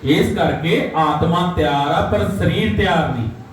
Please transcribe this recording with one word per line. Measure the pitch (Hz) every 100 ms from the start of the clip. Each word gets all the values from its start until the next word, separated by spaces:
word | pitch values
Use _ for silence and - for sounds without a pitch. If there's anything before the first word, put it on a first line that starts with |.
ਇਸ | 127 160 - -
ਕਰਕੇ | 160 - 160 214 - 156
ਆਤਮਾ | 156 156 170 180 175 -
ਤਿਆਰ | 151 143 143
ਆ, | 175 202
ਪਰ | 208 - -
ਸਰੀਰ | 165 208 220 202
ਤਿਆਰ | 202 - 165 123
ਨਹੀਂ। | 113 - -